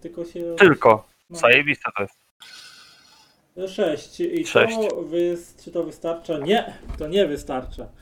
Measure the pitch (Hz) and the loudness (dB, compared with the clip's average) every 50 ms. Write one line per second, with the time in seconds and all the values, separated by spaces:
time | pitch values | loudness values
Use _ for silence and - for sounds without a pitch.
0 | - 170 - - 170 170 - 180 170 170 170 165 202 175 143 - - 123 110 107 | -18 -14 -12 -12 -12 -10 -10 -10 -8 -4 2 6 6 6 6 6 6 6 6 4
1 | - _ _ _ _ - 170 - - 117 123 139 147 147 143 - - 123 - 101 | 2 _ _ _ _ -18 -6 2 4 6 6 6 4 2 -2 -4 -4 -8 -6 -6
2 | 101 98 _ _ _ _ _ _ - - - - - - - - - - _ _ | -6 -8 _ _ _ _ _ _ -20 -20 -20 -20 -20 -20 -20 -20 -20 -20 _ _
3 | _ _ _ _ _ _ _ _ _ _ _ 175 185 190 - - 208 165 151 - | _ _ _ _ _ _ _ _ _ _ _ -10 -10 -8 -4 -2 -2 0 -2 -4
4 | - - - - 175 170 170 170 160 - - - 233 233 226 226 214 202 - - | -8 -10 -8 -6 -4 -4 -2 -4 -2 0 2 4 4 4 2 0 -2 -2 -4 -6
5 | 170 147 156 175 175 175 175 170 170 - - _ - - - 175 165 156 143 - | -8 -6 -4 -2 -2 -2 -2 -6 -8 -14 -20 _ -16 -10 -6 -6 -6 -6 -8 -10
6 | - 165 165 165 - - 160 147 139 156 208 233 - - - - - - - - | -8 -8 -8 -6 -6 -6 -6 -4 -2 0 0 0 0 -4 -10 -16 -14 -14 -12 -10
7 | 156 151 170 202 196 151 147 143 - - 143 127 - - - - - - - - | -8 -2 0 0 0 0 -2 -6 -6 -6 -8 -8 -8 -8 -12 -14 -14 -16 -18 -20